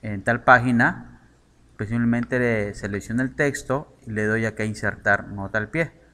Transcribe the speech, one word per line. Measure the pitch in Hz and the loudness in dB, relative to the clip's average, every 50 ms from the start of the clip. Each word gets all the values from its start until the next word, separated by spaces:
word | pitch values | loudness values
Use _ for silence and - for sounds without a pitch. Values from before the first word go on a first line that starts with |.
en | - 110 104 98 | -6 -6 -8 -4
tal | 95 - 117 120 - | 0 0 0 2 6
página, | - 127 120 117 127 123 117 123 156 185 - - - - - _ _ _ _ _ _ _ _ _ _ _ | 6 6 8 6 2 2 4 4 2 0 -2 -12 -18 -20 -20 _ _ _ _ _ _ _ _ _ _ _
pues | - 107 | -10 -8
simplemente | 101 113 117 120 117 117 117 117 - 127 | -4 -2 0 2 2 0 0 -2 -2 0
le | 123 123 120 113 110 104 104 98 | 0 2 2 2 0 0 -4 -6
selecciono | - - 101 101 101 - - 113 120 131 | -8 -6 -4 -4 -4 -6 -4 -2 -2 -2
el | 131 131 | -2 0
texto | - 151 143 127 - - - 127 143 147 - - _ - | 0 0 0 0 -4 -4 -4 -4 -4 -4 -8 -20 _ -12
y | 117 | -8
le | 110 107 107 | -4 -2 0
doy | 107 107 113 113 | 2 2 2 0
acá | 110 107 - 110 | -2 -2 -2 -4
a | |
insertar | 110 104 - - 104 95 - - 104 101 101 - - | -4 -4 -2 -4 -4 -4 -2 2 2 2 2 0 -6
nota | 101 101 98 98 - | -8 -8 -8 -4 -4
al | 110 107 104 | -4 -4 -2
pie | - 160 165 - - - - _ | -2 -4 -4 -4 -6 -18 -20 _